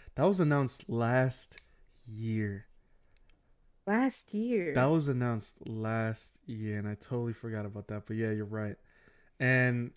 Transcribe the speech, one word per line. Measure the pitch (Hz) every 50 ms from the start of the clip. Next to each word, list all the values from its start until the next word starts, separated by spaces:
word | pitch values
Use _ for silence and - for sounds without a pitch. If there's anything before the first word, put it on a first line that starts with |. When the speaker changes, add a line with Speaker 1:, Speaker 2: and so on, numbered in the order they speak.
| - - -
Speaker 1:
That | - 143
was | 190 202 185
announced | 175 151 147 143 135 120 - - - -
last | 120 117 117 113 123 127 127 131 127 - - - - - - _ - _ - _ _ - - 110
year. | 110 107 113 113 110 107 107 101 98 98 - - - - _ _ _ _ _ _ _ _ - - - _ _ _ - _ _ - _ _ _
Speaker 2:
Last | 196 208 233 262 269 - - - - -
year. | 208 226 247 240 208 180 156 131
Speaker 1:
That | 123 127 143
was | 160 165 147 143
announced | 127 123 123 120 117 107 104 - - - - -
last | 113 110 110 110 113 113 110 110 110 - - - - - _ -
year, | 117 110 110 107 104 104
and | 101 104
I | 104
totally | - - - 127 120 120 117 110
forgot | - - 113 110 107 104 101
about | 101 104 101 -
that. | 107 104 - -
But | 110 110
yeah, | 113 110
you're | 107 107 107
right. | 101 107 107 107 104 - - - _ _ _ _ - _ _ _ _ _ _
And | 131 127 127 127 127 127 120 120 120 120 -